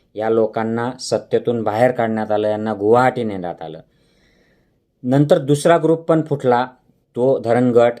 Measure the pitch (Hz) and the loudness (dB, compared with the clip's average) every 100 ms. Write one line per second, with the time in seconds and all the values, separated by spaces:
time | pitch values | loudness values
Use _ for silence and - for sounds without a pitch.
0 | _ 101 110 113 107 113 113 113 120 127 | _ -6 -2 0 0 -2 -4 -4 -4 -8
1 | - 107 - 117 117 120 107 107 127 123 | -6 -6 -2 -4 -2 -4 -4 2 0 2
2 | 113 110 107 107 107 107 110 101 104 120 | -2 -2 -2 -2 -2 -2 -4 -2 2 4
3 | 127 127 110 98 87 82 80 80 - _ | 4 0 -6 -6 -10 -10 -14 -16 -20 _
4 | _ _ _ _ _ _ _ _ _ _ | _ _ _ _ _ _ _ _ _ _
5 | 123 135 147 175 135 147 175 165 156 160 | -2 0 4 2 2 0 2 2 2 0
6 | 165 160 156 139 127 120 127 - _ _ | 0 -2 0 -2 0 0 -2 -10 _ _
7 | _ 120 127 131 113 117 123 117 117 117 | _ -2 0 0 0 2 4 4 4 0